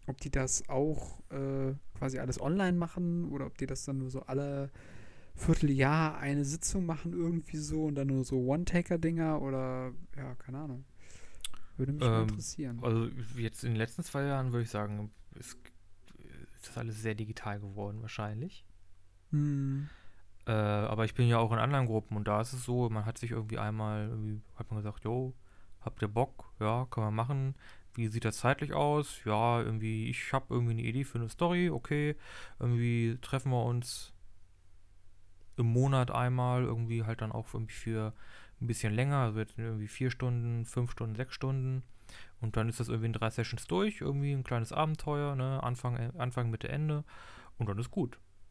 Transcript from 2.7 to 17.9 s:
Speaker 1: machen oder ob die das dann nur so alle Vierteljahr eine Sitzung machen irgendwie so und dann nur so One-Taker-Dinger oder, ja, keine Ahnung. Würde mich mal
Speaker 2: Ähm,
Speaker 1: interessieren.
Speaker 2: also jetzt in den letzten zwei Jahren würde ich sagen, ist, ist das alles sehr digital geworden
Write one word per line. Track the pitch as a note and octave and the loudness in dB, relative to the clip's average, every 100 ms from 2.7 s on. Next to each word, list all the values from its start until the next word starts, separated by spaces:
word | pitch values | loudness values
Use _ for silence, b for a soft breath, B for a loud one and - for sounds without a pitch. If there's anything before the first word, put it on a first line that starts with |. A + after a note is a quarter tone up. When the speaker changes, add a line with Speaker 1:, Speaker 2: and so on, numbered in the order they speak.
| F3 | 4
Speaker 1:
machen | E3 - F3 E3+ E3+ | 0 0 0 2 0
oder | C#3+ C#3 | -2 -4
ob | - | -2
die | C3 | -2
das | C3 - | -2 -2
dann | C3+ | -2
nur | C3 | -2
so | C3 | -4
alle | - C3 C#3+ C#3 C#3 - B B B B B - | -2 -2 0 -2 -4 -8 B B B B B 0
Vierteljahr | - D#3 D3+ C3+ C3 D#3 D#3 D3 | 4 6 6 6 6 6 4 2
eine | C#3+ C#3+ C#3 | 0 2 2
Sitzung | E3 - G3 E3+ | 0 0 0 0
machen | D#3+ E3+ | -2 -2
irgendwie | F3 E3+ E3+ - D#3 | 0 2 0 -2 -6
so | D3 D#3 D#3 | -2 0 2
und | C#3+ | 2
dann | C#3 | 2
nur | C3+ | 2
so | B2+ C3 B2 | 2 2 4
One-Taker-Dinger | D3+ F3 F3 F3 E3+ D#3+ E3 D#3+ D3+ | 2 4 2 4 2 2 2 2 2
oder, | C3+ C3+ C3 B2+ B2+ B2 - - | 0 0 0 -2 -4 -6 -4 -4
ja, | C3 B2 | -4 -6
keine | - C3+ | -6 -6
Ahnung. | D3+ B2+ C3+ - B B B B - - - - | -6 -8 -10 -16 B B B B -4 -4 -4 -2
Würde | C3 | -2
mich | C#3+ | 2
mal | B2+ A2+ | 4 4
Speaker 2:
Ähm, | A2 | 2
Speaker 1:
interessieren. | G#2+ - - C3+ A#2 | 0 -4 -6 -6 -2
Speaker 2:
also | B2 A2+ A2+ - G#2+ B2 | 0 2 0 -4 -6 -4
jetzt | A2+ - | -4 -2
in | B2 | -2
den | A2 | 0
letzten | A2+ - | 0 -4
zwei | E3 C#3+ C#3 | -4 -2 0
Jahren | C#3 C3 | 0 0
würde | A#2+ | 0
ich | A2+ | 0
sagen, | G#2 G#2 G#2 G#2+ - - - | -2 -2 -4 -6 -10 -18 -14
ist, | - - - - - - - - - - - - | -14 -14 -18 -20 -20 -20 -18 -18 -16 -14 -14 -14
ist | - | -10
das | A#2+ | -6
alles | A2+ G#2+ | -6 -2
sehr | A2 G#2+ | -2 -2
digital | A2 A2 G#2+ G#2 | -4 -4 -4 -6
geworden | G2+ G2 G2+ | -6 -6 -6